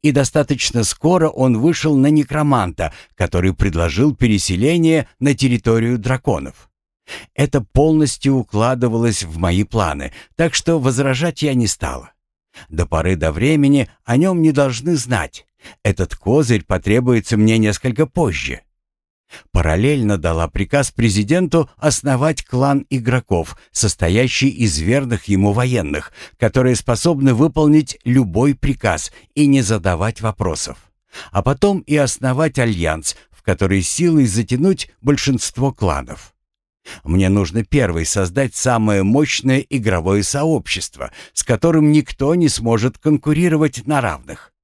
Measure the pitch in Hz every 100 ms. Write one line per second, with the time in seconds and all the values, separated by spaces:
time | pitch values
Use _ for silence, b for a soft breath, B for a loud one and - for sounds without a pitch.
0 | 151 135 135 156 143 139 - 120 110 -
1 | 151 180 160 - 131 113 147 170 156 143
2 | 135 156 143 151 147 131 92 - 80 B
3 | B _ 90 90 92 90 101 82 85 76
4 | 147 135 120 104 - 92 127 170 160 160
5 | - b 139 131 135 120 - 113 117 123
6 | 104 131 - 87 67 - _ _ _ _
7 | - B B - 139 135 104 - 151 156
8 | 147 - 139 135 107 104 117 131 123 113
9 | 117 101 87 82 90 90 104 113 87 73
10 | 67 B B - 165 - - 165 131 123
11 | 139 127 170 - 147 127 110 - 73 64
12 | - _ _ _ _ B B 80 87 80
13 | 80 92 80 76 123 156 143 143 117 b
14 | - 123 185 180 156 143 139 120 147 160
15 | 120 117 73 - _ _ B B 104 -
16 | - - - 135 127 113 - 92 98 110
17 | 123 120 - 110 110 110 107 101 131 117
18 | 156 - 147 73 69 64 _ _ _ _
19 | _ _ _ B B - 82 80 123 147
20 | 107 98 82 82 82 - 98 143 139 -
21 | 117 101 104 165 175 165 151 _ 156 -
22 | 143 131 151 156 - 127 139 139 - 135
23 | 113 123 - 90 80 - b - 101 -
24 | 85 101 127 - 135 113 113 76 80 131
25 | 131 113 - 98 101 104 127 120 76 76
26 | - B B B 110 131 127 123 - 117
27 | 170 151 135 117 156 156 151 151 147 -
28 | - 127 110 87 139 135 139 131 110 80
29 | - b b - 147 139 104 107 90 85
30 | 101 - 110 104 92 76 - - _ _
31 | _ B B 98 110 139 202 196 - 147
32 | 135 - 131 127 160 135 117 95 82 80
33 | - - b _ - 92 95 95 90 -
34 | 170 160 127 95 110 123 175 190 - _
35 | 120 143 - 127 - - 135 - 98 71
36 | 64 - - _ _ _ _ _ B B
37 | - 87 92 101 87 101 107 139 110 82
38 | 82 - 92 92 - - 131 117 107 101
39 | 95 127 147 - 131 131 139 139 107 90
40 | 82 101 98 143 156 151 - - - -
41 | 64 B B - - 117 170 160 151 151
42 | 139 - 139 175 160 - 117 113 123 -
43 | 156 147 151 151 175 156 151 123 107 147
44 | 117 71 60 78 - _